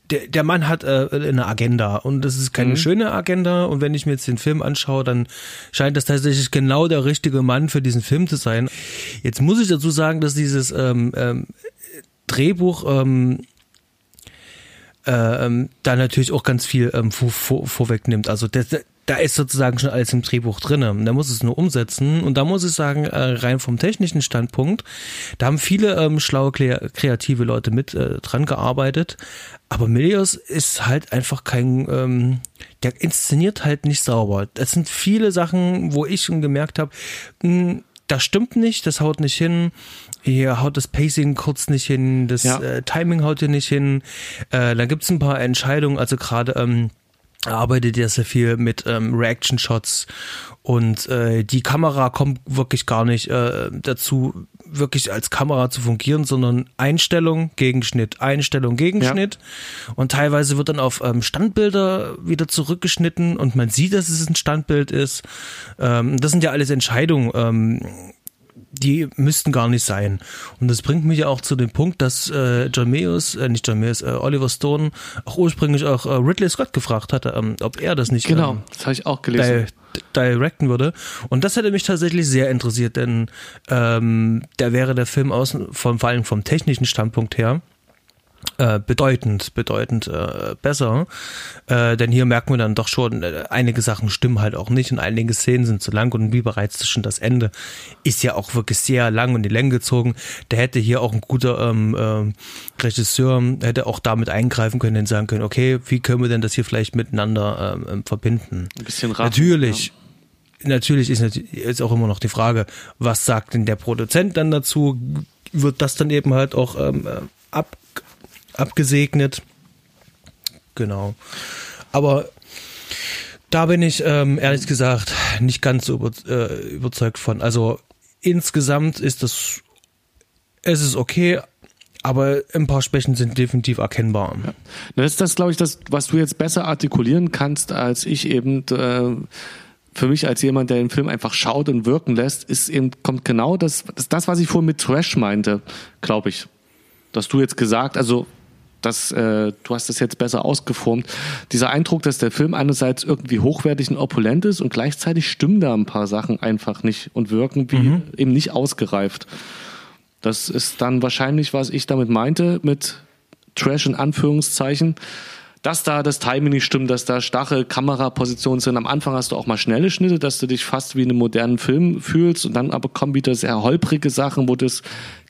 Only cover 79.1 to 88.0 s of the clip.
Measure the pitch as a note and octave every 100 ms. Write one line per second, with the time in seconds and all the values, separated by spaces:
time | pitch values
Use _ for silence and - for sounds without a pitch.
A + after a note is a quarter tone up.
79.1 | C3+ - A#2+ B2 A#2+ A2 - - - -
80.1 | - B2+ A#2+ D3+ - C#3 B2 D3 - -
81.1 | - A#2 B2+ F#3+ A#3+ G#3+ G3 - F3 E3+
82.1 | E3+ D3+ C3 C3 B2+ A#2+ A#2 A#2 B2+ A#2+
83.1 | A2+ A2+ - - - - B2+ A#2 A#2 A2+
84.1 | A2+ A2+ A2+ - - C3 B2 C3 B2+ A#2+
85.1 | - C#3 A#2 C3 - - - B2 A#2 A#2+
86.1 | A#2+ A2 G#2+ - D#3+ - B2+ B2 - A2
87.1 | A#2 A2+ - A2+ D3+ - _ _ _